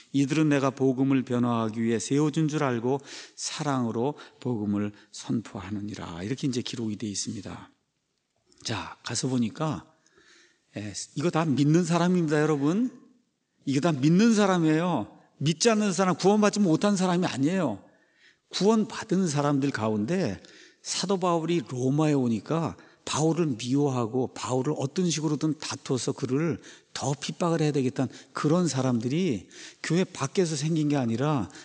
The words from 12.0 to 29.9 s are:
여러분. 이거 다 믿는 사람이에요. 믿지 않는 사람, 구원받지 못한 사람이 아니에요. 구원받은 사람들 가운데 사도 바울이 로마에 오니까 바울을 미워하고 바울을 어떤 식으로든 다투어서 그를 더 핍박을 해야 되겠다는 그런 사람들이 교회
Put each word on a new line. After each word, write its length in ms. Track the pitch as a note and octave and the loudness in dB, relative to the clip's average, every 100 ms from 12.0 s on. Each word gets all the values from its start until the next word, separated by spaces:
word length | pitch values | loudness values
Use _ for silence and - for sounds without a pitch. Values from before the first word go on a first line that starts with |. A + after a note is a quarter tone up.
| F3+ F3+ D#3+ D3+ | 2 2 2 2
여러분. 500 | D#3 D3 C#3 G3 B3+ - - _ _ _ _ _ - | 2 2 0 0 -2 -6 -20 _ _ _ _ _ -2
이거 140 | C3+ | 0
다 120 | F3 | 2
믿는 400 | C#3+ D3 F3 A#3 | 2 4 6 6
사람이에요. 760 | G#3 G3 F3+ D#3 D#3 F3+ D3+ G#2 - _ - | 4 4 4 4 2 2 0 -4 -12 _ -4
믿지 320 | C#3+ E3+ A3+ | -2 2 4
않는 240 | G#3+ G#3 | 4 2
사람, 220 | E3+ F#3 | 2 2
구원받지 460 | D#3+ F#3 G#3+ G#3 G#3 | 2 4 4 4 4
못한 360 | F#3+ D#3 G#3 G3 | 4 4 4 2
사람이 300 | F#3 F3 F3 | 2 2 0
아니에요. 560 | - C#3 F#3+ D3 G2 - _ _ _ _ _ _ | 0 0 2 -2 -4 -10 _ _ _ _ _ _
구원받은 800 | - F#3+ A3+ G#3 - - F#3 F#3 | 0 4 4 2 -4 -2 0 0
사람들 420 | C#3+ C#3+ C#3+ C#3 | 2 2 2 0
가운데 680 | A#2+ A2 G#2+ G#2+ F#3 C#3 F2 - - - _ | 0 0 0 0 0 -2 -4 -10 -20 -20 _
사도 380 | - - F#3 G3 | -10 -4 -2 0
바울이 440 | F#3 E3+ D#3+ E3+ A#2+ | 2 0 0 -2 -2
로마에 460 | B2+ C3 D3 D#3 | -2 0 4 4
오니까 640 | C#3+ B2 A2 - D#3+ C#3+ F2+ - _ | 4 2 0 -2 -2 -2 -6 -16 _
바울을 500 | - B2 D#3 D#3+ D#3+ A2 | -6 0 2 2 0 -2
미워하고 760 | A#2+ C#3 C#3+ B2+ A2+ B2+ A#2+ | -2 0 0 0 -2 -2 -4
바울을 400 | - A2 B2+ C3+ D3 | -6 -4 -2 -2 -2
어떤 300 | C#3 - F3+ | -4 -2 -2
식으로든 500 | D3+ D3+ B2+ D#3+ D3 | 0 -2 -2 -2 -4
다투어서 520 | - D3 - C3 - | -8 -8 -4 -4 -2
그를 480 | B2+ A#2+ C3+ E3 A#2 - - _ | -4 -2 -2 -2 -4 -8 -20 _
더 200 | - C3+ | -6 -4
핍박을 480 | C#3+ - D#3+ F3 E3 | -4 -6 -2 0 0
해야 100 | D3+ | 0
되겠다는 420 | C#3+ B2+ B2 B2+ - - | 0 0 0 -4 -6 -14
그런 340 | - D3+ F3 E3+ | -4 0 2 2
사람들이 800 | C3 C3 A#2+ B2 D#3 F#3 G2+ - - - - | 0 0 0 0 -2 -2 -2 -8 -18 -20 -10
교회 200 | - | -2